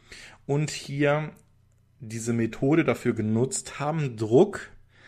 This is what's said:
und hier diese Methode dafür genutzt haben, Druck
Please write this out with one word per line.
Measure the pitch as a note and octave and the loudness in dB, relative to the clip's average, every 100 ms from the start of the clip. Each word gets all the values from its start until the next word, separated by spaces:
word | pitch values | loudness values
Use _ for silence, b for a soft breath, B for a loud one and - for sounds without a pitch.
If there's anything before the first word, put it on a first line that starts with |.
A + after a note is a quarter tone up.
| B B B B - | B B B B -4
und | C#3+ D3+ | -2 -2
hier | - - C#3 C#3+ D3 D#3 - _ _ _ _ _ _ | -6 -8 0 2 2 -2 -10 _ _ _ _ _ _
diese | A2+ A2+ A2+ | -12 -6 -2
Methode | A#2 A2+ - C3+ E3 | 0 -2 0 2 4
dafür | C#3 A#2 A#2+ | 2 0 0
genutzt | A2 G#2+ A2 B2+ B2 - - | 0 0 2 0 -2 -8 -6
haben, | C#3+ D#3+ C#3 A2 | -4 -2 -4 -4
Druck | A2 A#2+ G#3+ - - - - B | 4 6 6 2 -14 -20 -20 B